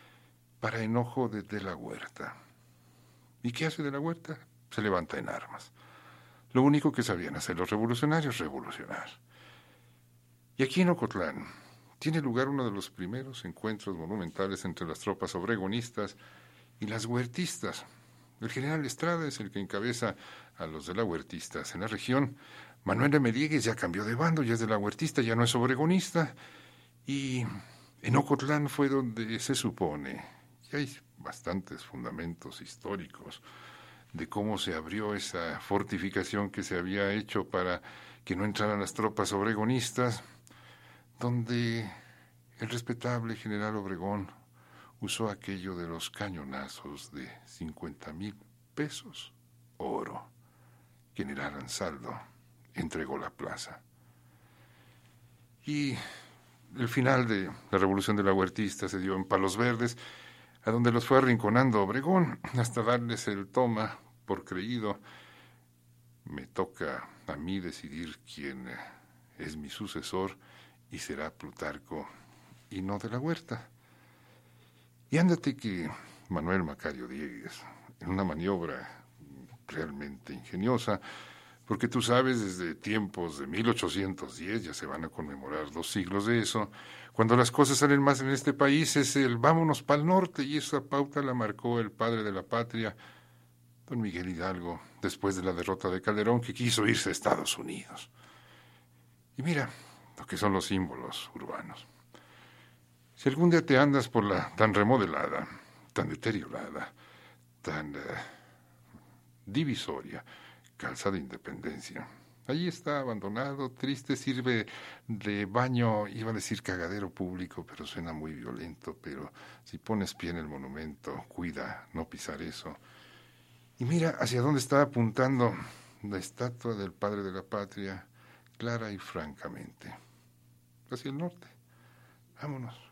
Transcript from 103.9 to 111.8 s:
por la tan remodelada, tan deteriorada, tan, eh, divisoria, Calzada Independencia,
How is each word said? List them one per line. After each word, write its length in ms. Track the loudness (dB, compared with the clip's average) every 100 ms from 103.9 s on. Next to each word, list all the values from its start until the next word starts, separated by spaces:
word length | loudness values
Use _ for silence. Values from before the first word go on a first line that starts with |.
| 6 4
por 160 | 4
la 300 | 4 2 0 4
tan 180 | 6
remodelada, 720 | 8 6 6 4 0 -2 -2 -6 -12 -18 -20 -6
tan 160 | -4 -2
deteriorada, 840 | -2 -2 -2 -4 -8 -8 -8 -10 -12 -20 -20 -20 -20 _ _
tan, 340 | -6 -4 -6 -8
eh, 40 | -8 -8 -10 -16 -20 -20 _ _ -20 -20 -20 -20 _ _ -4
divisoria, 760 | 0 0 0 -4 -6 -8 -12 -14 -20 -20 -20 -20 -10
Calzada 400 | -10 -4 -2 -2
Independencia, 920 | -4 -10 -12 -10 -8 -8